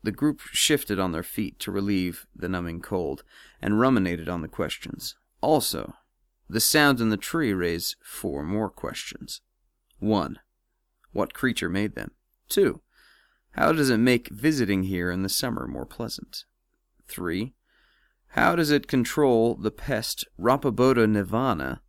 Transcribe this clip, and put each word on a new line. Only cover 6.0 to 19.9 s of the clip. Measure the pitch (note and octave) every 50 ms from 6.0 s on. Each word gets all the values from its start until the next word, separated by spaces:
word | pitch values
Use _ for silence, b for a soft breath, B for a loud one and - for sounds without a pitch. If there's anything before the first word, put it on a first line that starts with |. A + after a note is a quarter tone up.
| _ _ _ _ _ _ _ _ _ -
the | F2+ A2+
sounds | - - - D#3 D3 C#3+ C3+ A#2
in | A#2 A2
the | G#2+
tree | F#2 - - - E3 D#3 A2+
raise | G2 F#2 F2 E2+ E2+ E2+ - - - _
four | _ - - - - F2+ C#2 C#2+ D2+
more | D#2+ G2+ G#2+ A2 F#2+
questions. | _ - - - - - - - - - - - - - _ _ _ _ _ _ _ _ _ _ _ _
One, | - G#2+ A2 G2 D#2 - - - _ _ _ _ _ _ _ _ _ _ _ _ _ _
what | - - F2+ - -
creature | - - B2+ A2+ - - E2+
made | E2+ G2 G#2 G#2+ -
them? | - G1+ - _ _ _ _ _ _ _ _
Two, | - G3 - A#2 - - _ b b b b b b b b b b b b b
how | _ - - -
does | D#3+ D#3+ C#3+ C3
it | B2
make | G#2+ A#2+ B2+ B2 A#2+ - -
visiting | F#2+ G#2 A#2+ D#3 D#3 C3+ A#2 F#2+ G2+ F#2+ F#2+
here | F#2+ G2 F2+ F2 F2+
in | F2+ F#2 F#2+
the | F#2+
summer | - - - B2+ A#2 - B1
more | - - B1 -
pleasant? | - - - A#2 A2+ - - - _ - - - _ _ _ _ _ _ _ _ _ _ _ _ -
Three, | - - F#2 E2+ E2 F#2 A2+ C3 _ _ _ _ _ _ _ _ _ _ _ _ _ _ _ _
how | - - F3 E3+ E3+
does | E3+ E3 D3
it | D3 C#3+ -
control | - - C3 A#2 - - D#3 D3 C3 B2 A2+ A2+ A#2 -
the | - F2+ G#2+
pest | - - - -